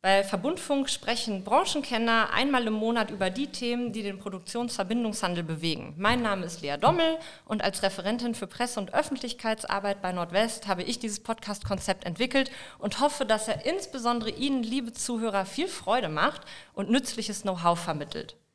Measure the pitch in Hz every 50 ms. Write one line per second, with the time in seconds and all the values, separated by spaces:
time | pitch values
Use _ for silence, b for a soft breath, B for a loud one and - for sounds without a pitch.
0 | - 190 196 196 196 196 - 185 175 277 349 370 - - 285 277 269 269 - -
1 | - - 233 233 - 226 208 190 190 196 214 294 381 370 - 302 277 - 247 226
2 | 233 233 226 226 220 - - - 262 285 277 254 240 220 220 214 214 226 233 233
3 | 214 214 - 196 190 185 190 247 285 285 - - 247 240 240 240 247 240 202 220
4 | 208 202 196 190 - 202 190 185 185 - - 240 240 240 - - 196 180 226 240
5 | 240 220 202 - - 180 175 170 175 160 165 151 143 165 160 - - - 147 160
6 | 190 214 240 247 240 214 202 190 180 175 - - 160 143 143 143 - - 349 349
7 | 330 320 320 320 B B B B B B - 214 - 196 196 - - 196 190 190
8 | 175 196 226 233 233 240 226 - 202 190 - - 240 247 - 226 202 - - -
9 | 294 - 285 - - 240 240 - - 226 220 220 - - - 196 196 202 202 196
10 | - 185 180 180 175 170 170 196 220 226 226 - - 202 190 175 180 - 240 -
11 | - 220 202 - - - 220 - - - 202 - - - 202 185 - - 190 -
12 | - 180 165 165 247 254 - 269 269 269 B B B B B B - 208 - -
13 | 269 294 294 - 269 214 220 214 214 226 220 - - 254 339 392 381 - - 262
14 | 226 240 240 240 220 220 - - 254 285 277 262 233 220 240 269 247 233 233 -
15 | - - 247 226 220 226 196 196 190 190 - - 330 381 - - - 185 214 254
16 | 226 160 156 151 170 269 294 - - B B B B B B - 202 190 226 277
17 | 269 - - 233 220 - 208 202 - 202 185 175 170 175 170 170 170 175 160 151
18 | 143 147 - - - - - _ _ _